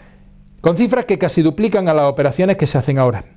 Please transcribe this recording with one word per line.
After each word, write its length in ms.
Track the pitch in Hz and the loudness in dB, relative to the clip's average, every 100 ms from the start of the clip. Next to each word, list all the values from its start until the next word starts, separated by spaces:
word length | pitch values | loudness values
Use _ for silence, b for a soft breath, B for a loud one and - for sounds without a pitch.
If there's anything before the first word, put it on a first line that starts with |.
| b b b - - - | b b b -20 -20 -4
con 160 | 160 175 | -2 2
cifras 280 | 233 254 | 0 0
que 140 | 254 190 | -2 -2
casi 240 | 180 - | -2 0
duplican 460 | 160 156 214 202 185 | 0 0 0 0 0
a 60 | |
las 120 | 156 143 | 2 2
operaciones 500 | 139 143 131 185 196 | 0 -2 0 0 0
que 100 | 151 | 0
se 120 | 139 | -2
hacen 200 | 135 135 | -2 0
ahora. 260 | 127 107 - | 0 0 -8